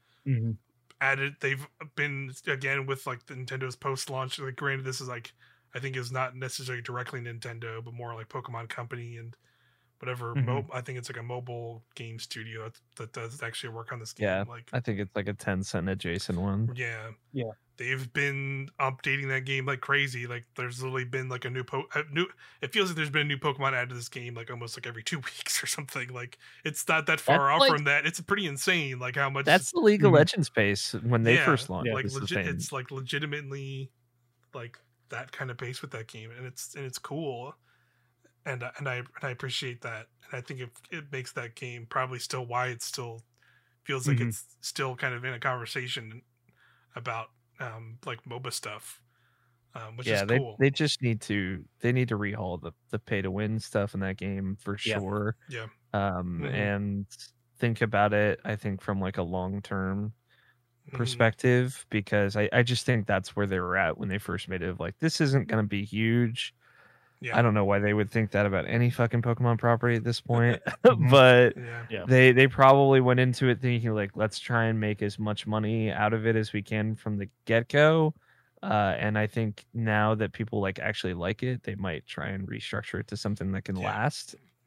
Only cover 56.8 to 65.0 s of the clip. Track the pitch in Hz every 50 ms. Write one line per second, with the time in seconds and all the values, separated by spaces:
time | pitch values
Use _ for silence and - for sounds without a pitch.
56.8 | 101 101 98 101 98 - - - - - _ _ _ _ _ _ 120 117 113 -
57.8 | 117 107 113 101 104 104 104 104 107 104 - - - - 107 101 - 107 95 90
58.8 | - - 98 98 95 95 98 98 87 85 92 92 92 95 101 98 - - 101 98
59.8 | 95 95 95 101 104 110 - _ _ _ _ _ _ _ _ _ _ _ _ _
60.8 | _ - 139 123 117 127 123 - 117 110 - - - 127 123 123 127 131 - -
61.8 | - _ - 107 101 - 107 104 101 98 101 107 104 - - 123 120 123 123 -
62.8 | - 139 127 110 98 - 101 95 95 - - 104 101 98 95 92 90 90 90 95
63.8 | 92 80 - - - 98 95 98 - - 90 98 - 90 95 90 85 92 90 -
64.8 | 85 90 - -